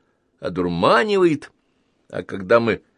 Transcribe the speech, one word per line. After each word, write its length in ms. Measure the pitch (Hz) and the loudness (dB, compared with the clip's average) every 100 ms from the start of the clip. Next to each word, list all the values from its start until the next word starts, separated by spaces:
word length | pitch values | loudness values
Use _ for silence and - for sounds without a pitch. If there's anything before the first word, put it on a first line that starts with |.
| _ _ _ _ | _ _ _ _
одурманивает, 1120 | 101 90 87 85 113 226 214 196 175 143 - _ _ _ _ _ _ | -8 -4 -4 0 2 2 2 2 2 0 -8 _ _ _ _ _ _
а 120 | 98 | -12
когда 380 | - 98 92 117 | -10 -10 0 2
мы 220 | 117 92 _ | 2 -2 _